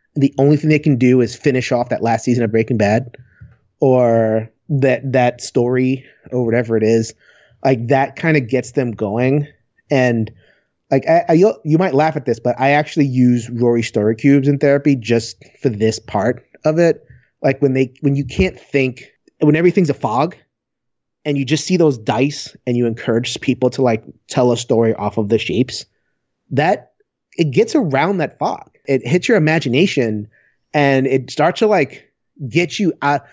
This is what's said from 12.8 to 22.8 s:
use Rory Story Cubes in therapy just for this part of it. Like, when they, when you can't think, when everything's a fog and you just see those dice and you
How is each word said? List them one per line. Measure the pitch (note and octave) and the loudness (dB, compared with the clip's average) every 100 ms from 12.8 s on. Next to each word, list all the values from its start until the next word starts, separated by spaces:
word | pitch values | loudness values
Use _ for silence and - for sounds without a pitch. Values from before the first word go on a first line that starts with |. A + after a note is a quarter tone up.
| D3+ - C#3 | 0 -2 0
use | B2+ B2 B2 A2+ | 2 2 2 -2
Rory | A#2+ A#2+ A#2+ | -2 0 0
Story | A#2 A2+ G#2 A2+ | -2 -2 0 0
Cubes | C#3+ C#3 C3+ | 2 2 2
in | C#3+ | 0
therapy | C#3+ C#3 C#3+ C#3 | 0 2 0 -2
just | A2 A#2 - - - _ | 0 -2 -2 -12 -20 _
for | B2+ | -6
this | G#2+ A2 A2 | -2 -2 -2
part | - G#2 G#2 - _ - | -6 -4 -2 -4 _ -6
of | D3+ D#3+ | -2 2
it. | E3+ - - - _ _ | 0 0 -8 -20 _ _
Like, | C3+ C3+ | -2 0
when | C#3 | 0
they, | C3 C3 - | 0 -2 -2
when | C#3+ C#3 | -2 -2
you | |
can't | C3 - F#3 - | -4 -2 -2 -4
think, | - C#3+ C3 B2 - _ _ _ | -4 -2 -2 -4 -18 _ _ _
when | D3+ D3+ | 2 4
everything's | F3 E3+ E3 | 2 2 0
a | |
fog | C#3 A#2+ A2+ D#3+ - _ _ _ _ _ _ _ _ | 0 -2 -2 -2 -6 _ _ _ _ _ _ _ _
and | - C#3+ | -4 -4
you | |
just | C3+ D3+ - | 0 -2 0
see | F#3 | 2
those | D#3+ B2 | 2 2
dice | G#2 A#2 C#3 D3 - - - | -2 -2 -2 -4 -14 -12 -4
and | |
you | A#2+ | -2